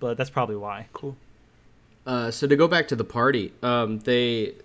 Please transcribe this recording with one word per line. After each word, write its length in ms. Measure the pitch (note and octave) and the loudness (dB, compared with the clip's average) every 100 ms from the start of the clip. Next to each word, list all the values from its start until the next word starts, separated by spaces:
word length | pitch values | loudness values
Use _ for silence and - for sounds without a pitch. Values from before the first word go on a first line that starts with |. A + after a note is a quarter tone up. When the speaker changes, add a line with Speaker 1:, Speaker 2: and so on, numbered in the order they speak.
Speaker 1:
but 160 | A#2+ A#2 | -6 -4
that's 140 | C3 | -4
probably 260 | C3+ A2+ G#2 | -2 -4 -4
why. 300 | G#2 G2+ G#2+ | -8 -12 -14
Speaker 2:
Cool. 240 | - C#3 C3 - - _ _ _ _ _ _ C3 | -14 -14 -14 -20 -20 _ _ _ _ _ _ -6
Speaker 3:
Uh, 240 | B2 A#2 | -4 -4
so 160 | - C#3+ | -2 4
to 100 | C#3+ | 6
go 100 | E3 | 6
back 200 | E3+ D#3 | 4 0
to 80 | A#2+ | -2
the 80 | |
party, 480 | G#2 A#2+ B2+ B2+ F#2+ - | -2 0 2 2 -2 -4
um, 360 | B2 A#2+ A2 G#2+ | 0 2 0 -2
they, 540 | B2 B2 B2 A#2 G#2+ - | 0 2 2 0 -4 -8